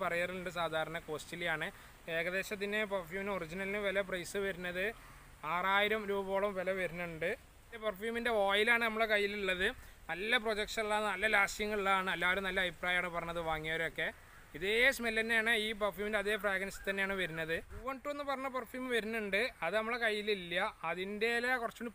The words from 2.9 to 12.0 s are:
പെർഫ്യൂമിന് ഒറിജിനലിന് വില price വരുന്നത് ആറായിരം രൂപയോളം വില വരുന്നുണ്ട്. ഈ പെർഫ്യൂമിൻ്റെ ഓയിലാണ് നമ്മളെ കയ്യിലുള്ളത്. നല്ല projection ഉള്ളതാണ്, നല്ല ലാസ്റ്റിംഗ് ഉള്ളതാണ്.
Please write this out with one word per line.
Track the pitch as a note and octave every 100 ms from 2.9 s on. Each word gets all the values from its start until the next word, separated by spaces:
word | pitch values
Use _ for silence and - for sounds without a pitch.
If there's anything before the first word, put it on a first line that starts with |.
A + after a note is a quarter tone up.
പെർഫ്യൂമിന് | G3 D#3+ F#3 G3 G3
ഒറിജിനലിന് | D#3+ F3 F#3+ G3+ G3+
വില | F#3+ F#3+
price | F#3 F3 G3+ G3
വരുന്നത് | F3 F3+ F3+ G3+ A3+ - - - - D3
ആറായിരം | E3+ F#3+ G3 G#3 A3 G3+
രൂപയോളം | G3+ F#3+ G3 G3+ F#3+
വില | F3+ F#3+
വരുന്നുണ്ട്. | F3 E3+ F3 D#3+ E3 - - - -
ഈ | A3+ G#3+
പെർഫ്യൂമിൻ്റെ | F#3+ A3 A#3 A#3+ A3 G3
ഓയിലാണ് | G3+ A3 A#3 A#3
നമ്മളെ | A3 A3+
കയ്യിലുള്ളത്. | G#3+ G3+ G#3 F#3+ F3+ G3 C4 - - -
നല്ല | E3 G#3+ B3 A3
projection | G#3 G#3 - G#3+
ഉള്ളതാണ്, | G#3 G#3+
നല്ല | F#3 G#3+ G#3
ലാസ്റ്റിംഗ് | G3 - G#3 G#3+
ഉള്ളതാണ്. | G3 G3